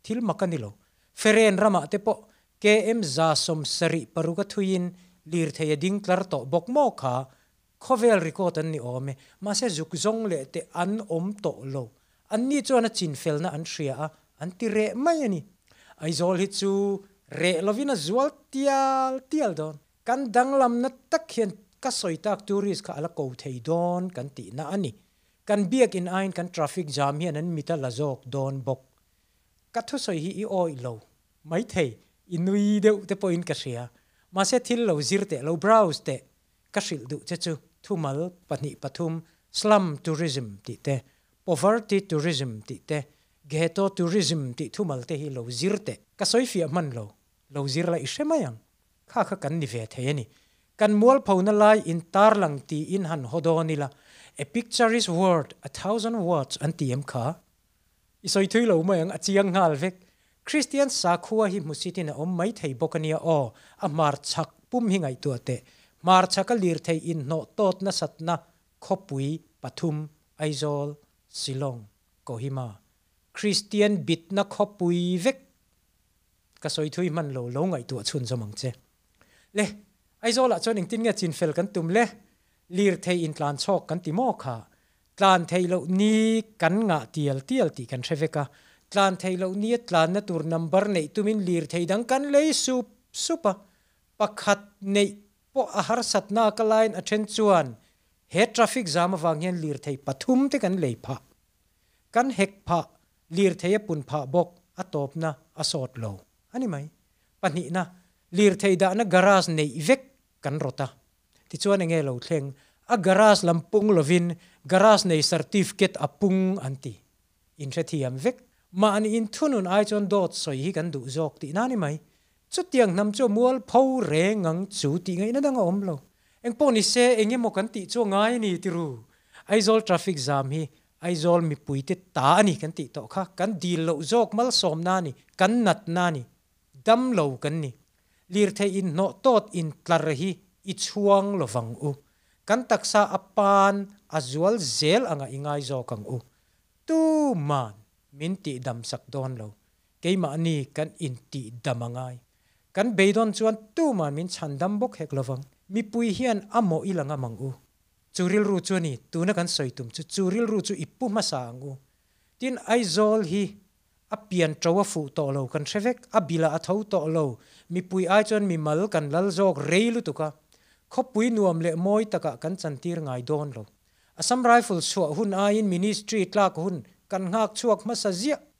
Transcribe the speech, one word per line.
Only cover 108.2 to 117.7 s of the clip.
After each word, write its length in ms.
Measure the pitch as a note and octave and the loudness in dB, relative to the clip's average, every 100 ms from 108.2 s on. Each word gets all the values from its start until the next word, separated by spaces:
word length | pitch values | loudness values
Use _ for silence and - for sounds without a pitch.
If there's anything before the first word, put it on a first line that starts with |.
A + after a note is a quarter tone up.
| _ F3 | _ 4
lir 160 | G#3 F#3 | 4 6
thei 140 | G3 F3+ | 2 4
da 180 | F#3+ | 2
na 100 | G3 | 2
garage 460 | A3 F3+ F#3+ G3 F3 D#3 | 4 6 8 6 4 0
nei 140 | D3+ C#3+ D#3 | -2 -2 2
vek 160 | C4 - _ _ _ | 2 2 _ _ _
kan 180 | D3 D3 | -6 -4
rota. 280 | C3+ - C3+ _ _ _ _ _ _ | -4 -4 -8 _ _ _ _ _ _
Ti 80 | D#3 | -4
chuan 240 | G3+ G3 | 0 2
enge 180 | E3+ E3 | 2 0
lo 100 | C#3 B2 | 0 -6
thleng, 280 | - D#3+ C#3 C3 _ _ - | -2 -2 -2 -12 _ _ -2
a 20 | A#3 | 2
garage 460 | F3+ F#3+ G#3+ G3+ E3+ | 4 8 8 8 4
lampung 420 | E3+ - G#3+ G#3+ F#3 | 2 2 2 6 4
lovin, 300 | C#3+ F3 F3 E3 _ _ C#3 | 6 2 2 -6 _ _ 0
garage 340 | F#3 G#3+ G#3 F#3 | 6 8 8 6
nei 160 | D#3 | 2
certificate 760 | C#3+ E3 D3+ G#3 F3+ - F#3+ - | 2 0 2 2 0 2 0 2
apung 600 | D3 _ G3+ F#3+ F#3 F#3+ | -6 _ 2 2 2 -2
anti. 320 | C3 C3 C3 G2 _ _ _ _ _ _ | -6 -8 -12 -14 _ _ _ _ _ _
In 140 | C#3 | -6